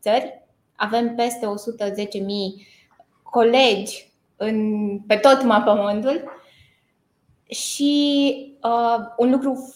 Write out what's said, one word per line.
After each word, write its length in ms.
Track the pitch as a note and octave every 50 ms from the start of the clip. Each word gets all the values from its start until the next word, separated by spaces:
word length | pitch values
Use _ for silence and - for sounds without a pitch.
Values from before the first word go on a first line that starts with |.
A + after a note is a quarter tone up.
țări. 420 | - G#3 A3 C4 D#4 - - - _ _ _ _ _ _ _
Avem 380 | - G#3 G#3 A3+ A#3 A#3+ A#3 A#3
peste 320 | A#3 A#3 A#3+ A#3+ A#3+ A3+
o 100 | G#3 G3+
sută 360 | G3+ - A#3 A3+ - G#3 G3+ G3
zece 240 | G#3 G#3 G#3 - G3+
mii 480 | G3 G3 G3+ G3+ G3 F#3+ F#3+ - - _ _ _ _ _ _ _ _ _ _ _
colegi 920 | _ - - A#3+ A3+ A#3 A#3+ C4 C4+ A#3+ G#3 G#3 G#3+ - - - - _ _ _ _ _ _
în, 640 | _ G#3 A3 A3 G#3+ G#3+ G#3+ G#3+ G#3 G#3 G3+ G3+ G3+ -
pe 100 | - G#3+
tot 260 | G#3 G#3+ C4+ C4 C4
mapamondul. 920 | C4 A#3 G#3+ G#3 - G#3 G#3 G3+ G3+ G3+ G#3 G#3+ A#3 C4+ D4+ F4 - - - - _ _ _ _ - _ _ _ _ _ _ _ _ _ _ _ _ _ _ _ _ -
Și, 1080 | - - - - - - C#4+ C#4+ C#4+ C#4+ C#4+ C#4+ C#4+ C#4+ C#4 C#4 - - - - - _
uh, 440 | - A#3 A#3 A#3+ A#3 A#3 A#3 A3 G#3+ - -
un 140 | - A#3+ B3+
lucru 240 | B3+ C4 C4+ C#4 B3+ C4 - - -